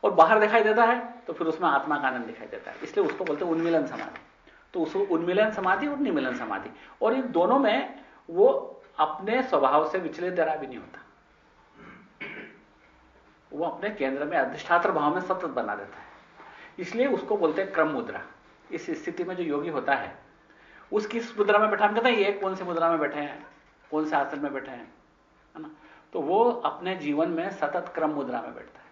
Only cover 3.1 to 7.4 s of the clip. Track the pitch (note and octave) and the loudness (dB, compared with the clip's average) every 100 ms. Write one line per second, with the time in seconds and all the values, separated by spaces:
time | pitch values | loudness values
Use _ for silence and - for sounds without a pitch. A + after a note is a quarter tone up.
3.1 | - F3 D3 F3+ E3 E3 D#3+ C3+ A2+ A2 | -2 -4 -4 -2 0 2 0 0 -6 -10
4.1 | - - _ - - _ F#3+ D#3+ F#3+ G3 | -12 -20 _ -20 -20 _ -4 -2 -2 0
5.1 | E3 E3+ F#3 G#3+ G#3+ F#3 G3 C#4+ C#4 C4+ | 0 0 2 2 0 0 0 0 -2 0
6.1 | D#3 C3 B2 A2+ G2 - - - - G#3+ | 0 -2 -4 -6 -8 -8 -16 -20 -2 0
7.1 | C4 B3 E3+ | 0 0 2